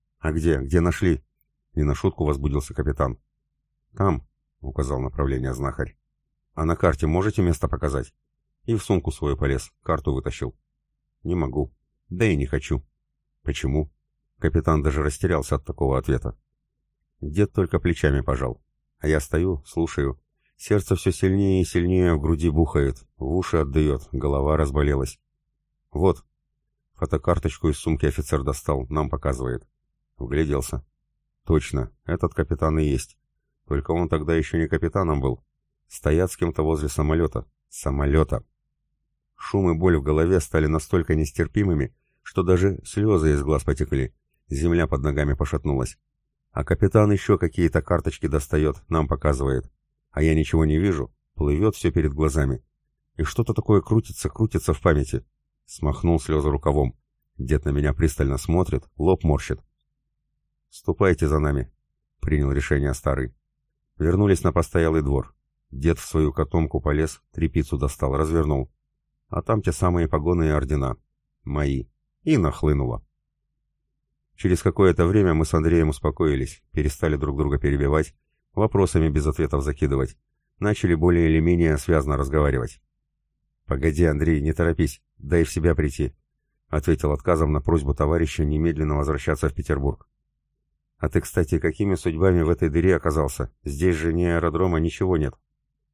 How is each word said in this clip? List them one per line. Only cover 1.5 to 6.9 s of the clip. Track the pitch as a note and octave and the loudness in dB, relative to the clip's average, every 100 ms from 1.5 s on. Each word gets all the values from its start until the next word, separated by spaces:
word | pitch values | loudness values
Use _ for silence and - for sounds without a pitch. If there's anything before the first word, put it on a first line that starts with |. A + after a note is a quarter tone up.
| _ _ - | _ _ -2
Не | |
на | D2 | 0
шутку | C#2 F#2+ - D2 | 0 -2 -2 -2
возбудился | C#2+ C#2+ C#2 - | -2 -2 -2 -4
капитан. | - C2+ D2+ C2+ A1+ _ _ _ _ _ _ _ - | -4 -4 -2 -4 -6 _ _ _ _ _ _ _ -2
«Там», | F#2+ C#2 - _ _ _ | 0 0 -6 _ _ _
указал | C2+ C#2 C2+ C2+ | -10 -6 -4 -4
направление | C2 C2+ C#2 C2 C2 | -4 -4 -2 -2 -4
знахарь. | B1+ C#2 C2+ B1+ - _ _ _ _ _ - | -6 -6 -6 -8 -12 _ _ _ _ _ -4
«А | D#2+ | -2
на | E2 | 2
карте | F2+ | 0